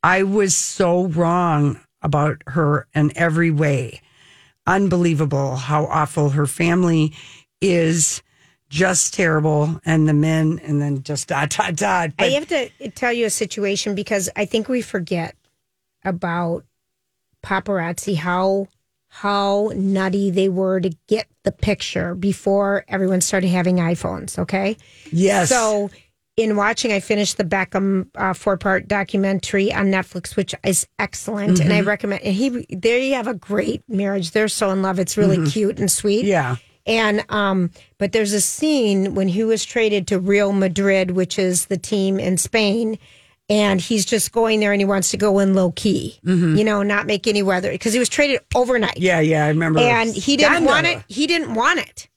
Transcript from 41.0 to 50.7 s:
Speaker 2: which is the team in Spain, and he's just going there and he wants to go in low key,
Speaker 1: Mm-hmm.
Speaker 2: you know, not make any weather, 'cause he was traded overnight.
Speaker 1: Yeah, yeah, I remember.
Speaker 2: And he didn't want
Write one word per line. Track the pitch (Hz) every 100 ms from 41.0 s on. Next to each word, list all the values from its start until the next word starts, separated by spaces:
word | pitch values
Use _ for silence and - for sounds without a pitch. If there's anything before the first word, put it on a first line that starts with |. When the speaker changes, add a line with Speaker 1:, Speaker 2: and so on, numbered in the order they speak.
| 185
Speaker 2:
which | 180 185 -
is | 185 180 -
the | 190
team | - 208 190 190
in | - 185
Spain, | - 226 208 214 226 220 - - _ _ _
and | 208 208 196
he's | - 226 190
just | 220 -
going | 233 226 220
there | 208
and | 202
he | 196
wants | 196 185
to | 202
go | 208 196
in | 196
low | 190 185
key, | 165 220 190 - -
Speaker 1:
Mm-hmm. | - 180 170 160
Speaker 2:
you |
know, | 214 208
not | 202 202 208
make | 208 226
any | 208
weather, | 196 185 190 180
'cause | 233
he | 226
was | 240
traded | - 294 269 _
overnight. | 254 247 247 202 -
Speaker 1:
Yeah, | 185 170
yeah, | 156 156
I | 151
remember. | 156 165 160
Speaker 2:
And | 240 233 226
he | 208 190 285
didn't | 294 330
want | 320